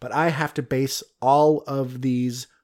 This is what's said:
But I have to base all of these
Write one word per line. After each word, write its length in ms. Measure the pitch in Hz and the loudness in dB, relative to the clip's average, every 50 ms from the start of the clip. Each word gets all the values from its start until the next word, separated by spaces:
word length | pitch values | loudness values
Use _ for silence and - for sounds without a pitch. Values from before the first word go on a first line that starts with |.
But 100 | 113 123 | -12 -6
I 180 | 107 143 160 170 | -2 0 0 0
have 240 | 156 143 156 151 - | 0 -2 -4 -4 -4
to 60 | - | -6
base 400 | 131 - 135 131 135 135 - - - - _ - | -4 -2 -2 -2 -2 -2 -4 -8 -10 -12 _ -2
all 400 | - 127 139 147 151 151 156 143 | 2 4 4 6 6 4 4 2
of 400 | - - 135 139 131 127 127 127 | 0 -4 -4 -4 -4 -4 -6 -4
these 460 | 127 131 127 123 123 127 120 123 123 - _ _ | -2 -2 0 0 0 -2 -4 -6 -10 -14 _ _